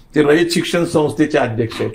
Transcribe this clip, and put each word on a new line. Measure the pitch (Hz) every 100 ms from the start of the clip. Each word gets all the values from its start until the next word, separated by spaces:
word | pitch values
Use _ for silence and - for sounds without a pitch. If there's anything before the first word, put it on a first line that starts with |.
| - 151
ते |
रयत | 143 165 170
शिक्षण | 180 - 175 165
संस्थेचे | 160 147 123 147 147
अध्यक्ष | 123 113 113 -
आहेत. | 110